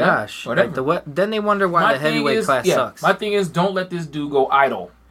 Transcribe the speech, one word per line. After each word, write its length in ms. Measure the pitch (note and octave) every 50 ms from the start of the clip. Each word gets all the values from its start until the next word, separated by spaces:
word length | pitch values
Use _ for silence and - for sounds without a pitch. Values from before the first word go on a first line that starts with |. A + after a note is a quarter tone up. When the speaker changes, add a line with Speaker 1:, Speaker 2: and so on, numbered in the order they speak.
| D#3
Speaker 1:
Gosh, 400 | D#3+ E3 B2 G#2+ - - - -
Speaker 2:
whatever. 220 | - - D#3+ - -
Speaker 1:
like, 80 | D#3+
the 80 | C3+ C3
what? 200 | C#3 E3+ - -
Then 260 | D3+ C#3 E3 F#3+ G#3+
they 80 | G#3+ G#3+
wonder 260 | G#3 G#3 G3+ G3 G3 F#3
why 140 | E3+ E3+
Speaker 2:
My 120 | F3+ A3 -
Speaker 1:
the 60 | -
Speaker 2:
thing 140 | D3 D#3 D#3
Speaker 1:
heavyweight 240 | D3+ C#3+ C#3+ - A3+
Speaker 2:
is, 80 | G#3+
Speaker 1:
class 200 | F3 C#3 B2+ A#2
Speaker 2:
yeah, 100 | C3 D3
Speaker 1:
sucks. 260 | C3+ B2 G#2+ - -
Speaker 2:
my 100 | D3+ E3+ G3
thing 200 | F#3+ G#3+ G#3+ G#3
is, 160 | G3+ G3 D#3+
don't 240 | B2+ F3 F3 G3 F#3+
let 160 | F#3 F#3 F3+
this 160 | F3+ E3+ D#3+
dude 260 | D3 - D3+ D3 D3
go 160 | C#3 C3+ C3 -
idle 420 | C#3 C#3 C#3 B2+ A#2 F#2+ F2 - - _ _ _